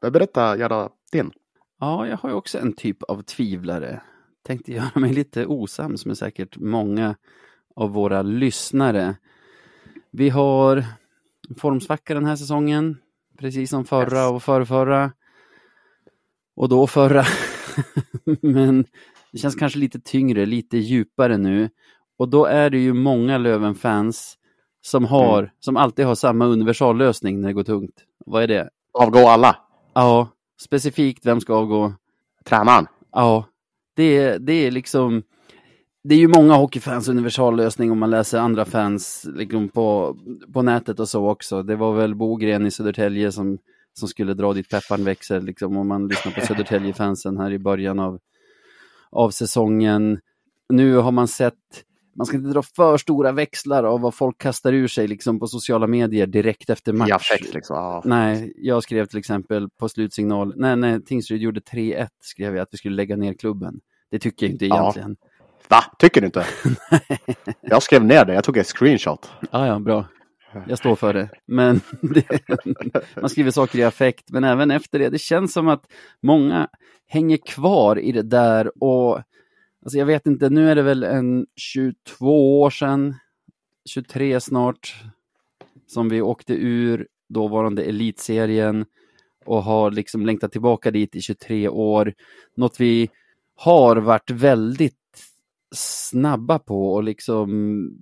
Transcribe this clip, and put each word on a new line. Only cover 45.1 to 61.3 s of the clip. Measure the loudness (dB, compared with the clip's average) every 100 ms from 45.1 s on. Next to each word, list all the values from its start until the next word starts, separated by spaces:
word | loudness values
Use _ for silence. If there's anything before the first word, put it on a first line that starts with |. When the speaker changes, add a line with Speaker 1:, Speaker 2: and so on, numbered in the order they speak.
| -6 -6 -6
Speaker 2:
liksom, | -6 -8 -6 -4
om | -4
man | -4 -4
lyssnar | -6 -8
på | -6
Speaker 1:
<laughs> | -4
Speaker 2:
Södertälje-fansen | -4 -2 -4 -4 -4 -4 -4 -6 -6
här | -6
i | -4
början | -4 -2 -4 -4
av, | -6 -8 _ _ _ _ _ _ _ _ _
av | 0 0
säsongen. | 0 -4 0 2 2 2 2 0 -2 _ _ _ _ 0
Nu | 4 4 4
har | 4
man | 2 0
sett, | 0 -2 -4 _ -20 _ _ _ -10
man | -6
ska | -6
inte | -2
dra | -4
för | -2 2 2 2
stora | 0 0 0
växlar | -2 -6 -6 -2 0
av | 0 0
vad | -2
folk | -2 -4 -4
kastar | -6 -4 0
ur | 0 0
sig, | -2 -4
liksom, | -4 -4 -4
på | -4
sociala | -8 -2 0 0
medier | 0 0 0 0
direkt | 0 0 -2 -4
efter | -6 -2
match. | 0 2
Speaker 1:
I |
affekt, | 0 0 -2 -4
liksom, | -12 -10 -10
ja. | -8 -6 -2
Speaker 2:
Nej, | 0 0 -2 -8 -8
jag | -2 -2
skrev | -2 -4 -4
till | -6
exempel | -6 -6 -4 -6 -6
på | -8 -8
slutsignal, | -6 -6 -4 -4 -2 -4 -4
nej, | -2 0
nej, | 0 -2 -4
Tingsryd | -8 -6